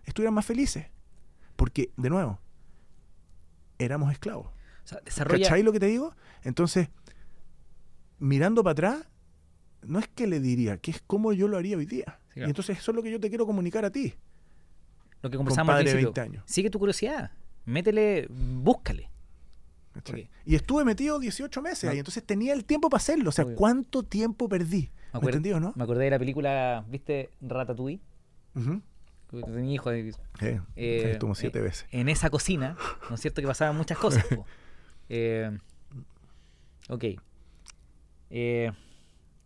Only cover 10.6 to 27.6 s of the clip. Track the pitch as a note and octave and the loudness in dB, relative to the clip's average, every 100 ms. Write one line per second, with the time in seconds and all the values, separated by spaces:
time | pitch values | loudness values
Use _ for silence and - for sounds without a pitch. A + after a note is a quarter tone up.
10.6 | A2+ G2 - D#3+ - G3+ A3 G3 G#3 G3 | 2 0 -6 -8 -2 0 2 2 2 0
11.6 | F#3 F#3+ D3+ B3 - - _ C3+ D3 C#3+ | -2 -4 -4 -6 -8 -14 _ -6 -4 -2
12.6 | F#3+ F#3 - A3+ A3 A3 G#3 A3 G#3+ G3+ | -4 -4 -2 -2 -2 -4 -2 0 0 0
13.6 | F3 G#3+ G3+ C#4 C4 - - - - - | 0 0 -2 -2 -4 -6 -16 -20 -20 -20
14.6 | - - - - - - C3 C3 C3+ C3 | -20 -20 -20 -20 -20 -12 -6 -2 0 4
15.6 | D#3+ C#3+ C#3 C3 B2 C3+ A2+ - - - | 6 6 6 4 4 0 -6 -8 -4 0
16.6 | G3+ G3 G3+ - A3 D4 - - - - | 0 0 0 0 -2 -4 -6 -10 -16 -12
17.6 | - C3+ F#3+ G#3+ G#3+ F#3 - B2+ B2+ B2+ | -4 0 2 4 4 2 -2 -2 -2 2
18.6 | C#3 B3+ - - - - - - - - | 4 4 0 -6 -8 -14 -16 -20 -20 -20
19.6 | - - - - - A#2 - - - D3+ | -20 -20 -20 -16 -12 -12 -12 -12 2 2
20.6 | - C#4+ C4 G#3 C#4+ D4+ B3 - C#4 C4 | 4 4 4 2 0 -2 -4 -6 -6 -6
21.6 | D#4 E4+ E3+ C#3+ C#3 D#3 - G3+ B3 C#4 | -6 -4 -2 -2 -4 -8 -2 0 0 0
22.6 | - D4+ D#4 C4 - D#4+ F#3+ C#3+ B2+ A2+ | 0 2 4 4 4 2 2 2 0 4
23.6 | G#3 B3 B3 C4+ G3+ G3+ A3+ A3 A#3 F#3 | 4 4 0 -4 -2 0 0 0 0 0
24.6 | E3 F#3 C3 - - A#2+ C3 C3+ F3+ F3 | 2 0 -2 -6 -10 0 2 2 2 0
25.6 | F3 C3 A#2 A#2+ C3+ C3+ C3 C#3 C#3+ C3+ | 0 -2 0 2 4 2 2 0 0 2
26.6 | B2+ A#2 G#2+ C3+ - C#3+ C3 - B2+ B2 | 0 -2 -4 -8 -4 -4 -4 -10 -8 -4